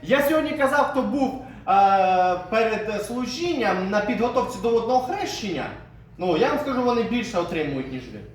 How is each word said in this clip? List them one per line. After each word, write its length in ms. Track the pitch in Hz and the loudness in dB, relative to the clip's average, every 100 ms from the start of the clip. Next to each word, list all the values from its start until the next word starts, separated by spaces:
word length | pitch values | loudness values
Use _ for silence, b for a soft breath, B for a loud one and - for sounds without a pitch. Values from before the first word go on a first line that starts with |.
Я 260 | 156 277 285 | 2 2 4
сьогодні 220 | 311 294 | 2 0
казав, 340 | - 269 285 269 | 0 2 2 2
хто 160 | 269 | 0
був, 440 | 208 269 262 - B B - | 0 0 0 -2 B B 2
е, 680 | 196 196 196 185 185 180 180 - | 4 6 6 4 4 2 0 0
перед 560 | 220 226 208 220 208 - | 2 2 0 -2 -4 -4
служінням 840 | 240 247 320 349 302 208 185 190 | -4 -4 -4 -2 0 0 0 0
на 120 | 208 | 0
підготовці 580 | 202 214 233 262 - 190 | 0 0 0 0 -2 -2
до 80 | 226 | 0
водного 300 | 233 226 254 | 2 2 0
хрещення, 680 | 254 403 311 - 202 147 - - - - - - | 0 -4 -6 -6 -6 -4 -6 -10 -18 -20 -20 -6
ну, 200 | 180 160 | 0 2
я 120 | 262 | 2
вам 100 | 285 | 2
скажу, 240 | 277 254 | -2 0
вони 200 | 240 233 | 2 2
більше 340 | 202 240 208 175 | 0 -2 -2 -2
отримують, 540 | 165 165 147 135 127 | -2 -2 -2 -4 -6
ніж 120 | 127 117 | -10 -12
ви. 60 | 107 101 | -16 -16